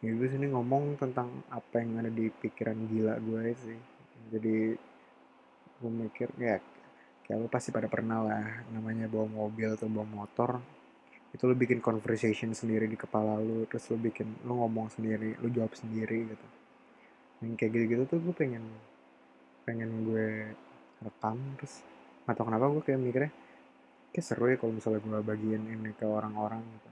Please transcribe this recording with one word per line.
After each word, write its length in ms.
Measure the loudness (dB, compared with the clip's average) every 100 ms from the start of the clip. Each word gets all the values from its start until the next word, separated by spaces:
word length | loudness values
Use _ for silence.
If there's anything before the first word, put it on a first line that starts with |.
Ya, 80 | -2
gue 160 | 0 0
sini 180 | 0 0
ngomong 480 | 0 2 2 2 0
tentang 480 | -2 -2 -4 -8 -10
apa 320 | -12 -2 0
yang 240 | 0 -2
ada 80 | -2
di 160 | 0 -2
pikiran 640 | -2 -6 -2 -4 -2 0
gila 240 | 2 2 2
gue 280 | -2 -2 -2 -4
sih. 160 | -8 -14 -16 -20 -20 -20 -4
Jadi, 480 | -2 2 4 4 0 -6 -20 -20 -20 -20 -20 -20 -20 -20 -10
gue 120 | -6
mikir, 440 | -4 -4 -4 -6 0
ya, 240 | 2 2 0 -20 -20 -20 -20 -20
kayak 140 | -4 -2
lu 80 | 0
pasti 240 | -2 0
pada 160 | -2 -2
pernah 400 | -2 0 0 0
lah, 160 | 0 -2 -6 -8 -6
namanya 320 | -4 -2 0
bawa 400 | 0 0 0 -4
mobil 240 | 0 -2
atau 160 | 0 -2
bawa 160 | -2
motor, 560 | -2 -6 -8 0 2 2 -6 -18 -20 -20 -20 -20 -18
itu 160 | 0 4
lu 80 | 6
bikin 240 | 6 4
conversation 720 | 4 2 2 2 4 2 0
sendiri 400 | -2 2 2 2
di 80 | -2
kepala 400 | -2 2 2 2
lu, 240 | 2 0
terus 240 | -2 -4 -2
lu 80 | 0
bikin, 480 | 0 -2 -6 -6
lu 160 | -4 0
ngomong 320 | 0 0 -4
sendiri, 480 | -4 -2 0 -2 -2
lu 80 | -2
jawab 240 | 0 0
sendiri 560 | -2 -6 -4 -2 -2 -2
gitu. 200 | -8 -16 -20 -20 -20 -20 -20 -20 -20 -20 -10
Yang 140 | -8 0
kayak 160 | 2
gitu-gitu 320 | 4 4 4
tuh 160 | 2 2
gue 160 | 0 0
pengen, 320 | 0 -2 -8 -14 -20 -20 -20 -20 -20 -20 -20 -12
pengen 480 | -6 -4 -2 -2 0
gue 400 | 2 2 0 -8 -12 -18 -20 -20 -14
rekam, 400 | -14 -4 -2 -2 -6 -8
terus 320 | -12 -14 -20 -20 -20 -12 -2
nggak 80 | 0
tau 100 | 2
kenapa 160 | 4 6
gue 160 | 4
kayak 160 | 2 2
mikirnya, 320 | 4 2 0 -2 -20 -20 -20 -20 -20 -20 -8
kayak 140 | -6 -2
seru 240 | 2 4
ya 80 | 4
kalau 160 | 2 -2
misalnya 240 | 0 0
gue 200 | 0 -2
bagiin 400 | 0 0 0 0 -2
ini 240 | -6 -6 -4
ke 80 |
orang-orang 640 | 0 0 -2 -2 -4 -4 -10
gitu. 220 | -16 -20